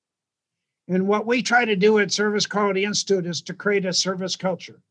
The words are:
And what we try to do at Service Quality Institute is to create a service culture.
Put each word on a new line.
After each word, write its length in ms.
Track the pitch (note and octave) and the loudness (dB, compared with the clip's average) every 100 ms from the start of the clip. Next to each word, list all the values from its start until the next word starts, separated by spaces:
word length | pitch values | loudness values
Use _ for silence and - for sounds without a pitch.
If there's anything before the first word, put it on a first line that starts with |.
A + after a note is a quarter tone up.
| _ _ _ _ _ _ _ _ - | _ _ _ _ _ _ _ _ -2
And 180 | F#3 F#3+ | 0 2
what 200 | G#3 G#3+ | 0 2
we 160 | B3 | -2
try 220 | - A#3+ | 2 2
to 120 | A#3 G#3 | 2 4
do 240 | G#3 G#3+ | 4 4
at 100 | G3+ | 2
Service 360 | - G#3 G#3 - | 0 0 0 -2
Quality 380 | G3 G3+ F#3+ | 0 0 0
Institute 400 | G3+ G3+ - G3 | -2 -2 0 -2
is 160 | E3+ D#3 | -2 -6
to 120 | - | -10
create 300 | F3 G#3 G3+ | -6 -2 0
a 80 | F#3 | 0
service 420 | F3 F#3 F#3 F#3 | -2 -2 -4 -6
culture. 480 | - F#3 F3 - G#2+ _ | -4 -4 -4 -8 -20 _